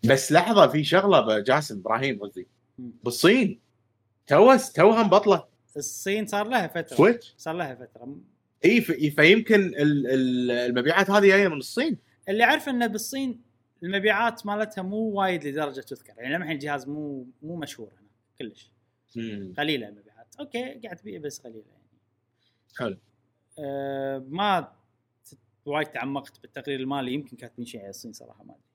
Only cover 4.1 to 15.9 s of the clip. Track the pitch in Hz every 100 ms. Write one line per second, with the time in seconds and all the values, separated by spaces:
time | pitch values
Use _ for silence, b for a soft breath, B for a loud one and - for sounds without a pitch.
4.1 | _ - 143 226 262 - - 190 226 214
5.1 | 185 208 175 - _ _ 147 139 - -
6.1 | 208 214 202 214 247 165 170 - - 180
7.1 | 233 - _ - 165 156 123 123 113 123
8.1 | 147 _ _ _ _ 165 233 - 160 151
9.1 | 147 156 214 226 208 185 147 147 147 123
10.1 | 131 127 123 123 120 123 123 127 175 196
11.1 | 202 196 190 202 151 - - 311 - _
12.1 | _ - 208 233 302 285 247 233 202 -
13.1 | 269 269 240 _ _ _ _ 170 196 208
14.1 | 202 233 233 208 208 214 208 185 208 226
15.1 | 196 190 180 147 139 147 135 -